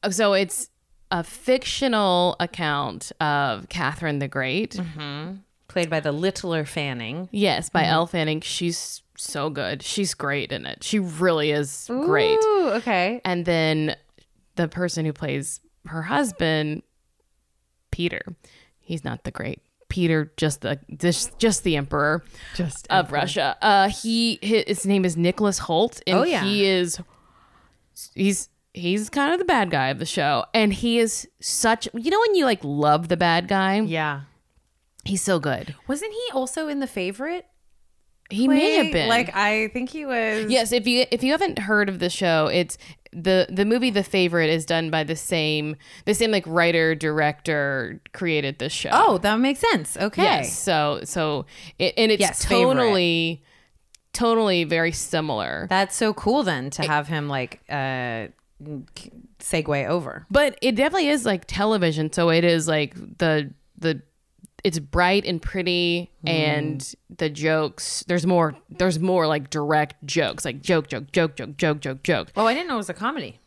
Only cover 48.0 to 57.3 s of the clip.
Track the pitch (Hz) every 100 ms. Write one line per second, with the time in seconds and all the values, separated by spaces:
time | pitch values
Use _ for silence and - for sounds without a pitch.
48 | - - 180 156 139 139 139 - - 240
49 | 440 196 202 220 262 277 466 427 151 -
50 | 202 254 392 165 127 - - 160 147 143
51 | - - 156 147 143 - - - 180 -
52 | 220 214 190 - - 196 247 262 240 196
53 | 175 165 165 165 _ _ _ _ _ _
54 | _ - 240 226 214 180 160 165 165 160
55 | - 165 156 113 78 71 180 190 196 -
56 | 220 214 - 262 214 147 131 139 156 151
57 | 143 160 147